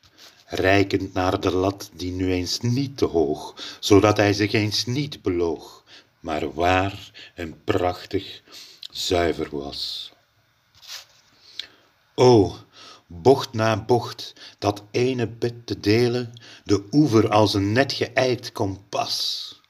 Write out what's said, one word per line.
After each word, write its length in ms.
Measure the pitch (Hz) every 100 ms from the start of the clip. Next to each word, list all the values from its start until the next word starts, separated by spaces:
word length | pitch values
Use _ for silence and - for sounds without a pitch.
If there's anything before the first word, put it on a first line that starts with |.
| _ _ - _ _
reikend 640 | 82 90 98 98 98 92
naar 280 | 95 92 95
de 120 | 95
lat 380 | 90 95 95 -
die 200 | 82 90
nu 200 | 92 92
eens 280 | 90 87 -
niet 380 | 120 123 139 -
te 60 |
hoog, 500 | - 82 71 76 - - - -
zodat 360 | - 101 104 104
hij 160 | 101
zich 200 | 101 107
eens 340 | 113 104 - -
niet 360 | 127 143 -
beloog, 600 | 101 87 85 73 - - _ - _ _
maar 340 | 80 76 76
waar 560 | 69 87 92 98 104 - - -
en 300 | - 82 73
prachtig 760 | - - 90 90 - 95 - - _ - - - - -
zuiver 520 | - 90 82 76 78
was. 640 | 73 69 - - - - _ _ _ _ _ _ _ - - - _ _ _ - - - _ _ _ _
O, 420 | - 127 117 87 - - - - - _
bocht 460 | 87 113 135 -
na 320 | 113 110 110
bocht, 480 | 113 120 - - - - - _
dat 240 | 101 - -
ene 360 | 120 123 127 113
bed 400 | 117 120 117 -
te 140 | 95
delen, 520 | 101 113 120 123 120 - - -
de 200 | - 98 -
oever 380 | 147 147 110 107
als 240 | 107 101
een 180 | 104 98
net 200 | 113 135
geëikt 600 | - - - 127 117 -
kompas. 1080 | - 101 95 _ - 117 - - - - -